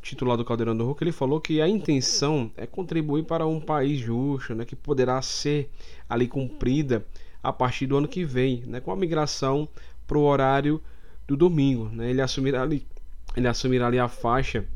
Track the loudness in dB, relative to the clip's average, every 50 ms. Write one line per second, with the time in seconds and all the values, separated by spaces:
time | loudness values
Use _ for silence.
0 | -10 -12 -6 -2 0 0 2 0 0 -2 0 0 0 0 0 0 0 -2 -2 -2
1 | -2 -2 -2 0 0 0 0 0 0 0 2 2 4 4 2 2 2 2 2 2
2 | 2 2 0 2 2 2 2 0 0 -2 -6 -10 -10 -8 -6 -8 -6 -2 -2 -2
3 | 0 0 0 -2 0 0 -2 0 0 0 0 -2 -2 -2 0 2 2 2 0 0
4 | -2 -2 0 0 0 0 0 -2 -4 -6 -6 -6 -6 -8 -8 -8 -2 -2 2 2
5 | 4 2 2 0 -2 -2 -4 -2 0 0 0 0 -2 -4 -8 -10 -10 -10 -10 -10
6 | -6 -2 2 2 2 2 0 -2 -4 -4 -4 0 0 2 2 2 2 2 0 0
7 | -2 -6 -10 -10 -10 -10 -10 -4 -4 -4 0 0 0 0 2 0 0 2 2 2
8 | 2 0 -2 -4 -4 0 0 2 2 2 0 -2 -4 -8 -8 -8 -6 -4 -2 -2
9 | 0 0 2 0 0 0 -2 -2 0 2 2 0 0 -2 -8 -12 -12 -10 -12 -10
10 | -6 0 2 4 6 6 6 6 4 4 4 4 4 2 0 0 -2 -8 -12 -12
11 | -12 -12 -12 -12 -4 -2 2 4 4 6 6 6 4 4 4 2 -2 -4 -4 -4
12 | -2 0 2 2 2 0 0 0 0 0 0 0 0 0 0 -2 -4 -6 -10 -10
13 | -10 -10 -10 -10 -6 -4 0 2 2 2 2 2 2 2 2 4 4 2 2 2
14 | 2 0 -2 -2 0 2 2 2 2 0 -2 -2 -4 -4 -4